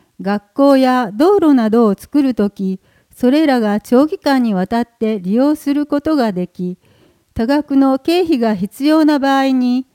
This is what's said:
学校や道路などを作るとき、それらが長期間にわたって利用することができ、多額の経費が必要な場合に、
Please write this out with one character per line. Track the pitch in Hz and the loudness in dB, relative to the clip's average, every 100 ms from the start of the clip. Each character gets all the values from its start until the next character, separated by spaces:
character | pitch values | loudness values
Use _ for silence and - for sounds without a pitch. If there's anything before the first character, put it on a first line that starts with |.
| _ - | _ -10
学 | 190 208 - - | -6 -6 -6 0
校 | 277 269 | 2 4
や | 262 254 247 | 2 0 -2
道 | 208 330 403 | 0 2 2
路 | 320 | 4
な | 269 220 | 2 2
ど | 226 220 | 2 2
を | |
作 | 190 - 294 | 0 -4 -2
る | 269 | -2
と | 226 202 | 0 -4
き、 | - 190 185 _ _ _ - | -4 -6 -8 _ _ _ -4
そ | 247 | 0
れ | 294 311 | 2 2
ら | 247 | 0
が | 214 208 | 0 -2
長 | - 240 302 | 0 2 2
期 | 392 | -2
間 | 294 269 | -2 0
に | 233 190 | 0 -2
わ | 185 | -2
た | 233 | -4
っ | 240 - | -6 -6
て | 220 220 | -6 -4
利 | 180 220 | -2 0
用 | 277 302 | 0 0
す | 285 | -2
る | 285 294 | -4 -2
こ | 285 | -4
と | 311 311 | -2 -2
が | 226 | -2
で | 180 180 | -4 -8
き、 | - 180 185 _ _ _ _ _ - | -8 -10 -10 _ _ _ _ _ -6
多 | 226 | -2
額 | 285 294 277 | -2 -2 0
の | 269 269 | 0 0
経 | - 349 | 0 -2
費 | 330 277 | 0 0
が | 226 208 | -2 -2
必 | 196 - | -6 -4
要 | 277 311 302 | 0 2 2
な | 294 | 2
場 | 269 269 | 0 0
合 | 269 | 0
に、 | 262 247 247 262 | 0 0 -2 -6